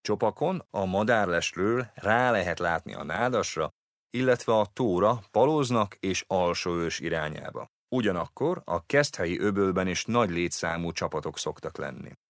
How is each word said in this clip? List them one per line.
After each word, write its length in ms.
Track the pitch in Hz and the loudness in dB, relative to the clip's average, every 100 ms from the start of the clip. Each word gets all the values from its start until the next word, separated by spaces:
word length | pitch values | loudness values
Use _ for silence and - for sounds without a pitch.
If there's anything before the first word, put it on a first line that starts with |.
Csopakon 640 | - 104 117 - 151 185 - | -2 0 0 0 -2 -2 -6
a 140 | - | -4
madárlesről 1040 | 95 95 107 117 98 85 - - 98 120 127 | 0 0 2 2 2 0 0 -2 0 0 -4
rá 360 | - 98 113 127 | -6 0 2 4
lehet 280 | 113 90 82 | 2 0 -2
látni 360 | 87 82 - | 0 -2 -4
a 80 | 50 | -10
nádasra, 680 | 73 85 120 120 87 - 78 _ _ _ _ | -6 -2 0 0 -2 -2 -4 _ _ _ _
illetve 420 | 123 127 120 - | -2 2 2 4
a 140 | 113 104 | 2 2
tóra, 560 | - 127 90 101 120 - | 0 2 4 4 2 0
palóznak 680 | 104 131 156 131 120 104 - | 4 4 4 2 2 0 -2
és 240 | 95 92 - | -4 -4 0
alsóős 760 | 95 87 85 90 85 85 - | 2 2 0 -2 -2 -2 -4
irányába. 640 | 80 82 76 76 - - - _ _ | -4 -4 -4 -8 -10 -12 -14 _ _
Ugyanakkor 720 | 127 107 90 82 - 143 180 | 0 0 0 -4 -2 -2 -2
a 220 | - 87 - | -4 -6 0
Keszthelyi 520 | 139 147 - 87 90 | 2 2 0 -2 0
öbölben 480 | 104 101 98 92 92 | 0 2 2 2 0
is 180 | 85 | -2
nagy 260 | - 117 110 | 0 2 2
létszámú 640 | 85 87 - 85 82 85 | 0 -2 -2 -4 -2 -4
csapatok 460 | 82 87 78 78 - | -4 -4 -4 -6 -6
szoktak 380 | - 76 78 - | -8 -6 -12 -8
lenni. 360 | 71 64 - - | -10 -8 -14 -16